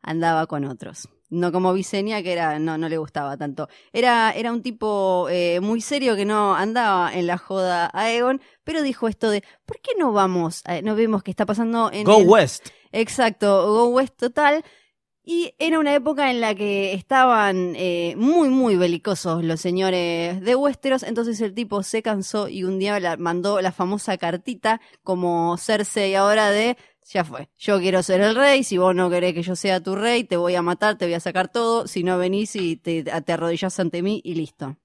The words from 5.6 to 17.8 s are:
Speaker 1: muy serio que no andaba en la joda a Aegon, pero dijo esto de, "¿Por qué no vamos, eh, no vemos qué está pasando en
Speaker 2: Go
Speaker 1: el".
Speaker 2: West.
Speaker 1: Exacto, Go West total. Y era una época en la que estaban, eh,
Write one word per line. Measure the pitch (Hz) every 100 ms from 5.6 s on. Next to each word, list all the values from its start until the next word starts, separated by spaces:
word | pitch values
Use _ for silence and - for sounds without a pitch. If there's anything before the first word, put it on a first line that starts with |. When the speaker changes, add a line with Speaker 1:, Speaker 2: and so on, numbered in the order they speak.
Speaker 1:
muy | 202 233
serio | - 285 254 208
que |
no | 202 214 202
andaba | 170 202 233 220 185 170
en | 160 175
la | 175
joda | - 190 185 175 170
a | 185
Aegon, | 226 233 247 269 - _
pero | - 320
dijo | 277 233 226
esto | - 226
de, | 208 - _ -
"¿Por | -
qué | - 453
no | 277
vamos, | 208 190 180 165 - -
eh, | 175
no | 214
vemos | 214 226 208
qué | -
está | 185
pasando | 214 208 226 233 220
en | 202
Speaker 2:
Go | 208 214
Speaker 1:
el". | 180
Speaker 2:
West. | 214 135 - - - _
Speaker 1:
Exacto, | 220 226 - 226 - 202 196 190
Go | 220 240
West | 247 262 -
total. | 240 294 285 311 - _ _ _ _ _
Y | - 339 339 -
era | 320 320
una | 294
época | 285 254 285 269
en | 247
la | 220
que | 196 208 196 196
estaban, | 190 - 262 254 226 202 185 180
eh, | 156